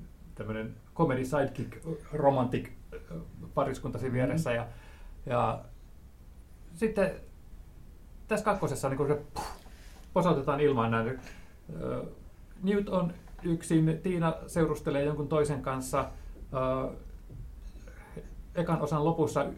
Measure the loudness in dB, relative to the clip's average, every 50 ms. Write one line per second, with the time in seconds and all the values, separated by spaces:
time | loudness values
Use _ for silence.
0 | -14 -16 -16 -18 -18 -16 -10 -8 -6 -4 -4 -4 -4 -6 -8 -12 -16 -6 2 4
1 | 4 4 4 2 0 0 2 2 2 2 0 -4 -6 -6 -8 -10 -8 -8 -8 -8
2 | -8 -6 0 4 6 6 6 6 4 2 2 0 -2 -2 -10 -14 -14 -12 -12 -12
3 | -12 -10 -10 -10 -10 -10 -12 -14 -10 -4 0 0 0 0 0 -4 -6 -6 -4 -2
4 | -2 0 2 2 2 2 2 2 2 2 0 0 -2 -4 -8 -14 -16 -18 -16 -16
5 | -16 -16 -14 -10 -4 0 2 4 4 4 2 0 -6 -12 -16 -16 -18 -18 -18 -18
6 | -18 -18 -18 -18 -18 -18 -18 -18 -18 -18 -18 -18 -16 -12 -4 0 0 2 4 4
7 | 2 2 0 -4 -12 -14 -16 -16 -16 -16 -16 -16 -16 -16 -16 -16 -16 -16 -18 -18
8 | -18 -18 -16 -12 -2 0 0 2 4 2 2 2 2 0 0 0 0 0 2 2
9 | 4 2 2 2 0 -6 -6 -6 -6 -6 -8 -12 -14 -18 -18 -16 -16 -18 -16 -16
10 | -10 0 2 4 6 6 6 4 4 2 4 6 6 6 6 6 4 4 4 4
11 | 2 2 -2 -4 -8 -12 -14 -14 -16 -16 -18 -18 -14 -10 -8 -6 -4 -2 -2 -4
12 | -4 -6 -10 -12 -16 -16 -16 -18 -18 -16 -10 -2 2 4 4 4 4 4 2 2
13 | 2 2 -2 -4 -12 -14 -12 -4 0 0 0 0 2 4 6 6 8 6 4 2
14 | 2 0 2 4 4 2 2 0 -4 -2 2 4 4 4 4 0 0 2 2 4
15 | 4 2 2 0 0 2 4 4 6 4 2 0 0 -2 -2 -2 -2 0 0 0
16 | 0 0 -4 -10 -12 -12 -12 -12 -10 -4 0 2 2 2 2 2 0 -2 -6 -8
17 | -12 -14 -14 -14 -14 -14 -12 -12 -12 -12 -12 -12 -14 -12 -12 -12 -14 -14 -16 -16
18 | -16 -14 -14 -12 -12 -12 -12 -12 -12 -6 -2 -2 2 2 2 2 2 2 2 4
19 | 4 4 4 4 4 2 4 2 0 0 -2